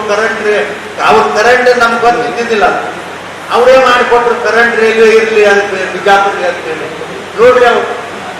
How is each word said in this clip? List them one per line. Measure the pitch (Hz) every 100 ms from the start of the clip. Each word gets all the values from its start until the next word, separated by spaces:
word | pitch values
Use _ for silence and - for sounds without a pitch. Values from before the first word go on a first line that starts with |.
| 208
ಕರೆಂಟ್ | 208 220 220 214
ರೇ-, | 208 - - - -
ಅವ್ರ | 165 214 208 208
ಕರೆಂಟ್ | 233 247 247 247
ನಮ್ಗೆ | 294 240
ಬಂದು | 233 233 240
ಇದ್ದಿದ್ದಿಲ್ಲ. | 240 226 214 180 - - - - - - - -
ಅವರೇ | 202 254 262
ಮಾಡಿಕೊಟ್ರು, | 247 240 240 233 240
ಕರೆಂಟ್ | 226 214 233 240 220
ರೈಲ್ವೆ | 226 226 220
ಇರ್ಲಿ | 220 220 214
ಅಂತ | 202 196
ಹೇಳಿ, | 202 190 180
ಬಿಜಾಪುರ್ಗೆ | 180 202 196 - 180 -
ಅಂತ | -
ಹೇಳಿ. | 123 - - - - - - 190
ನೋಡ್ರಿ, | 247 247 240
ಅವ್ರು | 220 - - - - - -